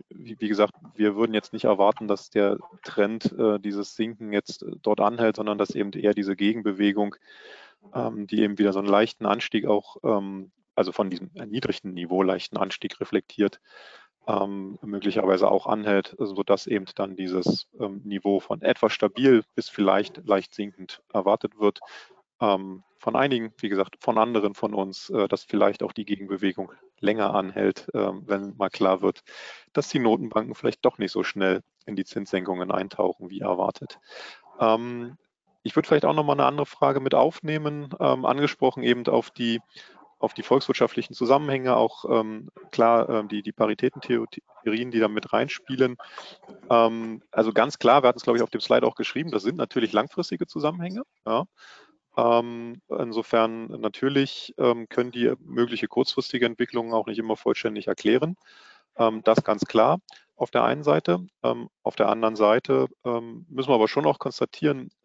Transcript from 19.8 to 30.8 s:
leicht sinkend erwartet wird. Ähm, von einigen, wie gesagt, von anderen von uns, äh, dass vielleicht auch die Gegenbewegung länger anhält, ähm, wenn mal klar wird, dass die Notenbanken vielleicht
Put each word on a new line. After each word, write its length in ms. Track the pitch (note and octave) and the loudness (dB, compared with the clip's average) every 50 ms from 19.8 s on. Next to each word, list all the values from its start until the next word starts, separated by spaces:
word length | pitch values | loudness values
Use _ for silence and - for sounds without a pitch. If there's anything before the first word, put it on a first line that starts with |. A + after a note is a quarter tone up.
| G2 F#2+ F#2+ G2 G#2 - - - - | 2 2 2 2 0 -2 -8 -8 -2
leicht 300 | G#2+ G2+ G2 F#2 - - | 0 0 0 0 -4 -10
sinkend 480 | - G2+ G2+ - - F#2 - - - _ _ - | -10 -10 -10 -10 -16 -18 -18 -20 -20 _ _ -4
erwartet 460 | G#2 F#2 G2 G#2+ - - G#2 _ G#2+ | 0 2 2 2 0 0 -4 _ 0
wird. 200 | G#2+ G#2 - - - - - - - - _ _ _ _ _ - | 0 0 0 0 -10 -20 -20 -20 -20 -20 _ _ _ _ _ -2
Ähm, 420 | A#2 G#2 G2 F#2+ F#2+ F#2+ F#2 F#2 _ _ _ | 0 0 0 0 -2 -8 -14 -16 _ _ _
von 180 | _ - A#2 A2+ | _ -6 -2 0
einigen, 380 | B2+ C3+ C#3+ C3 A#2 A2+ A2 _ _ | 0 0 0 0 -2 -4 -6 _ _
wie 100 | - G2+ | -6 -4
gesagt, 280 | G2+ F#2+ F#2+ - - - | -2 -2 -2 -2 -6 -8
von 180 | - - A#2 | -4 0 2
anderen 380 | A2 A2+ A#2+ A#2+ G#2+ G2+ G#2 G2+ | 2 2 2 2 0 0 0 -2
von 180 | - - G#2 G#2 | -4 -6 -4 -2
uns, 380 | G2+ G2 G2 F#2+ - - - | -2 -4 -4 -6 -12 -10 -4
äh, 160 | F#3+ A2+ G2 | -2 0 0
dass 160 | - G2+ - - | 0 0 -4 -4
vielleicht 400 | - - G2+ G2+ G2+ G2+ - - | -2 0 2 2 2 2 -2 -6
auch 100 | F#2+ - | -8 -8
die 120 | A#2 G#2 | -8 -6
Gegenbewegung 680 | G#2+ G2+ F#2+ G2 F#2+ G2 F#2 G2+ G2 F#2 - F#2+ F2+ - _ _ _ _ - | -6 -6 -8 -6 -8 -6 -2 -2 -2 -2 -4 -8 -12 -12 _ _ _ _ -6
länger 360 | - G2+ A2 A2 G2+ G2+ G#2+ | -2 -2 0 0 0 0 0
anhält, 520 | G2+ F#2+ F#2+ - G2 G2+ G2 - - - - - | 0 -2 -2 -2 0 0 0 0 -2 -6 -6 -2
ähm, 300 | A2 G2 G2 F#2+ G2 - | -2 -2 -2 -4 -6 -6
wenn 320 | - G2+ G2 G2+ G2+ - | -4 -4 -4 -4 -6 -6
mal 120 | - G2 F#2 | -4 -4 -4
klar 340 | - - G#2+ F#2+ F#2+ F#2 G2 | -2 0 2 2 2 2 0
wird, 180 | F#2+ - - _ - - - - - - - - _ - | -2 -2 -2 _ -20 -20 -18 -18 -18 -18 -20 -14 _ -4
dass 160 | D3+ C#3+ - | -4 -4 -2
die 100 | - C#3+ | 0 0
Notenbanken 560 | A#2+ A2 A2 - B2+ A2 G#2+ A2 A2+ B2 - | 2 2 2 2 0 -2 -2 -4 -4 -4 -6
vielleicht 280 | - - B2 - - | -4 -4 -4 -2 2